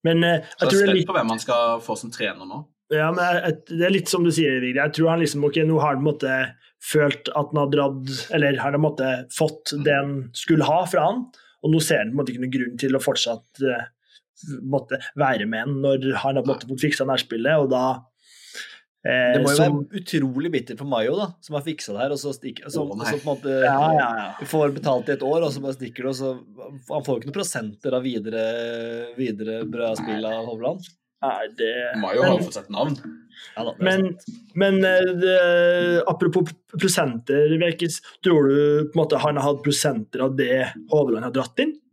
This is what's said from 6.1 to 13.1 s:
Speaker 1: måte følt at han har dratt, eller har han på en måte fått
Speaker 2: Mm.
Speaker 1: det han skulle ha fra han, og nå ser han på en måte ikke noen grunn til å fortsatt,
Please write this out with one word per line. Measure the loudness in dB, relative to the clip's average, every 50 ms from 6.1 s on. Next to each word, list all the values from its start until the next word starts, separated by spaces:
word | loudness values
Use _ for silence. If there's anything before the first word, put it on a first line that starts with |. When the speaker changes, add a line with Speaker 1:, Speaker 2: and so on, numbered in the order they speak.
Speaker 1:
måte | 0 0 -2 -2 0 -2 -2 -4 -6 _ _ _ _ _ -10
følt | 0 2 4 4 4 0 -2 -8 -6
at | -4 -4 -4 -2 0
han | -2
har | 0 2
dratt, | 2 2 2 0 -2 -4 -8 -8 -8 -10 -8 -2 0
eller | 2 2 2 2 0
har | -2 0 0
han |
på | 2
en | 2 0
måte | 0 0 -2 -2 -2 -2 -6 -10
fått | -2 -2 -2 -2 -2 -6 _ -8
Speaker 2:
Mm. | -6 0 2
Speaker 1:
det | 2 2
han | 2 0 -2 -4 -6 -8 -8 -12
skulle | -10 2 2 4 4 4 4
ha | 2 2 2 2
fra | 0 2 2
han, | 2 0 -2 -6 -8 _ _ _ _ _ _ 0
og | 2
nå | 2 4
ser | 4 2 2 0
han | 0 -2
på | -2 -2
en |
måte | -4 -4 -4
ikke | -6 -6
noen | -4 -2 -4
grunn | -4 -4 -4 -4
til | 0 0 0 2
å |
fortsatt, | 0 0